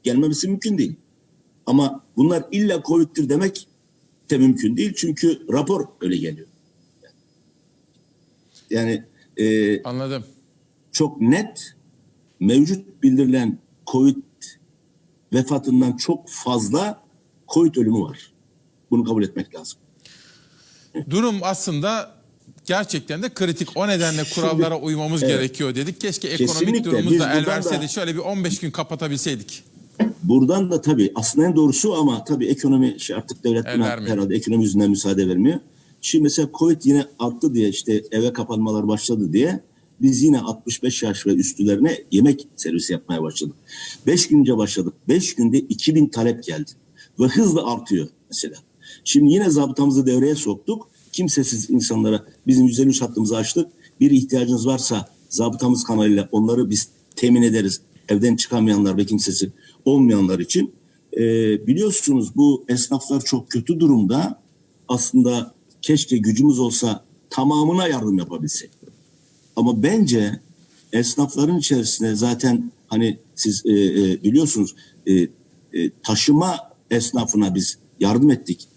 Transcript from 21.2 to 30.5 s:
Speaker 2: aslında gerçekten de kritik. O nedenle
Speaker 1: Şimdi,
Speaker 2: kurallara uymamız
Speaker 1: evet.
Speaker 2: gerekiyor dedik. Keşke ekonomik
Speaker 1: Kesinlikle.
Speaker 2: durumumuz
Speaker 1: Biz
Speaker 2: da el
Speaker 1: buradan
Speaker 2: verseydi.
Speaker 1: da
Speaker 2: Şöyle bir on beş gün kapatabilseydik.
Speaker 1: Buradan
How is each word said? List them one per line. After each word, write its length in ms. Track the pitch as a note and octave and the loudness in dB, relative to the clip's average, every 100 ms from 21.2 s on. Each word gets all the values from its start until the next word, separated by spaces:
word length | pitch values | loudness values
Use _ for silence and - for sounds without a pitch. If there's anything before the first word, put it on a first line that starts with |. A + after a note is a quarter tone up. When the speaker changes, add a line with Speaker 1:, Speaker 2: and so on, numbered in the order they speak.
| A#3+ G3+ | 0 -2
Speaker 2:
aslında 680 | F#3 F#3+ - D3 F#3+ A3 - _ _ _ - - - | -4 -4 -4 -4 -4 -6 -8 _ _ _ -20 -20 -4
gerçekten 580 | F#3 G#3 D3+ - D3+ | -4 -2 -8 -8 -8
de 100 | A#3+ | -8
kritik. 360 | - F#3 E3 D3 E3 | -4 -4 -2 -6 -4
O 100 | G#3 | -2
nedenle 380 | F#3+ E3 D#3 D3 | 0 -2 -2 -6
Speaker 1:
Şimdi, 80 | - D#3+ | -4 -2
Speaker 2:
kurallara 320 | D#3+ E3 D#3+ | 0 -2 -2
uymamız 440 | D#3 D3+ D3+ D#3+ | -4 -4 -4 -2
Speaker 1:
evet. 120 | C3 C3 | 0 0
Speaker 2:
gerekiyor 380 | C3 C3 C3+ B2 | -2 -4 -6 -4
dedik. 260 | D3 F3 | -6 -6
Keşke 260 | G3+ - - | -8 -8 -8
ekonomik 220 | D#3+ B2 - | -2 -2 0
Speaker 1:
Kesinlikle. 240 | - A#3 | 0 0
Speaker 2:
durumumuz 280 | E3+ D#3 - | 0 -2 2
Speaker 1:
Biz 80 | E3 | 2
Speaker 2:
da 140 | D3+ | 2
el 40 | D3+ | 0
Speaker 1:
buradan 160 | D#3+ - | -2 -4
Speaker 2:
verseydi. 260 | F3 F3+ | -4 -4
Speaker 1:
da 40 | D3+ | -4
Speaker 2:
Şöyle 260 | - E3+ | -6 -6
bir 60 | E3 | -6
on 240 | F3+ G3 | -6 -4
beş 160 | F3 - | -4 -4
gün 120 | D#3+ | -6
kapatabilseydik. 920 | D3 D3+ D#3 D#3+ C#3 E3+ B2+ - - - - - - A3 - | -8 -8 -8 -6 -4 -6 -6 -10 -18 -20 -20 -20 -4 -4 -2
Speaker 1:
Buradan 480 | E3+ B2+ C3 | 2 4 4